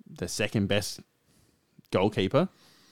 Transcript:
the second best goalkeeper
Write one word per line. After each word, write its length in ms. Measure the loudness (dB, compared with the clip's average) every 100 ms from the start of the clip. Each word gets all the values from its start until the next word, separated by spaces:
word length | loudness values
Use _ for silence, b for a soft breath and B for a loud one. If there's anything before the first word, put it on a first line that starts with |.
| -18
the 200 | -10 -8
second 380 | -4 -2 0 2
best 320 | 0 -2 -8 -18 _ _ _ _ _ _ _ _
goalkeeper 580 | 2 2 2 0 2 0 b b b b